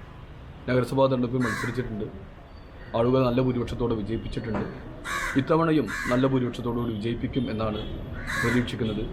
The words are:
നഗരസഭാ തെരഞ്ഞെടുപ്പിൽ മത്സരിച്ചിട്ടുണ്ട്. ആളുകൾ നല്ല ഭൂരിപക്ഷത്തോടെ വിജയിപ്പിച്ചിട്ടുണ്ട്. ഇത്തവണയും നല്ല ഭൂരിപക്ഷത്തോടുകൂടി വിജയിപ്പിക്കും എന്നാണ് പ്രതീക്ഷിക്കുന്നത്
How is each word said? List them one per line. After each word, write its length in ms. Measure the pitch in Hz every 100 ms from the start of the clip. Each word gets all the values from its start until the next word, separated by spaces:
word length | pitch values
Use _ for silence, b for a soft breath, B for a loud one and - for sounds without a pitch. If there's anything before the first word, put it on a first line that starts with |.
| - - - - - - -
നഗരസഭാ 380 | 127 120 135 135
തെരഞ്ഞെടുപ്പിൽ 320 | 127 120 127 120
മത്സരിച്ചിട്ടുണ്ട്. 600 | 104 120 123 113 107 104 - - - - - - - - 113
ആളുകൾ 220 | 120 131 127
നല്ല 120 | 120 131
ഭൂരിപക്ഷത്തോടെ 500 | 120 117 120 120 110
വിജയിപ്പിച്ചിട്ടുണ്ട്. 600 | 101 113 - - 113 101 98 - - - - - - 139
ഇത്തവണയും 460 | 135 160 165 156 117 - -
നല്ല 140 | 123 135
ഭൂരിപക്ഷത്തോടുകൂടി 600 | 131 120 117 120 120 117 107
വിജയിപ്പിക്കും 460 | 113 - 127 139 120
എന്നാണ് 280 | 110 110 107 104 - - - - -
പ്രതീക്ഷിക്കുന്നത് 640 | 120 123 117 113 113 104 117